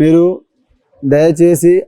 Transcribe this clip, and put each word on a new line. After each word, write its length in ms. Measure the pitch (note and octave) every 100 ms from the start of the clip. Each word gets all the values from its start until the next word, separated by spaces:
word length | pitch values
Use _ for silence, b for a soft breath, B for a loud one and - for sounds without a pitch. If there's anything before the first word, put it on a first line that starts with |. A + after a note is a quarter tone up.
మీరు 400 | D#3 E3 F3 F#3 _ _ _ _ _ _
దయచేసి 800 | C#3 C#3+ D#3+ D#3 E3+ E3+ E3+ F3+